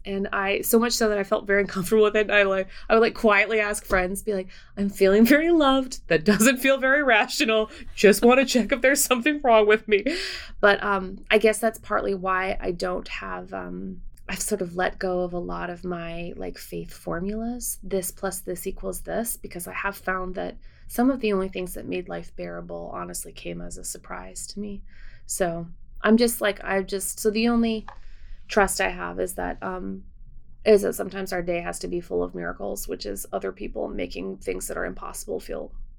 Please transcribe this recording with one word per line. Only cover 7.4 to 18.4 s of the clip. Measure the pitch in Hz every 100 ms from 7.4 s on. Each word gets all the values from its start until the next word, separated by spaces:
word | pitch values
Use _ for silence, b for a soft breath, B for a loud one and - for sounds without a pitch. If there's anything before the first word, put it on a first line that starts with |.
| 269 220 220 B B -
Just | 196 196
wanna | 240 254 269
check | 247 202
if | 262
there's | 262 285
something | - 254 269 294
wrong | 262 226 214
with | 220 -
me." | 202 226 349 B B B -
But, | 208 196
um, | 202 196 185 - -
I | 214
guess | 214 208
that's | 226 -
partly | - 208 202 196
why | 185 185 190 208
I | 185
don't | 175 185 180 -
have, | - 190 - 190
um, | 190 180 - 190 185 - - -
I've | 190
sort | - 208
of | 180 170
let | 180 -
go | 190 180
of | 180
a | 175
lot | 175 175 175
of | 175
my, | 180 175 165 170 175 -
like, | 185 170
faith | - 170 170
formulas, | - - 170 190 220 226 240 - -
"This | 185 190 180
plus | - 196 185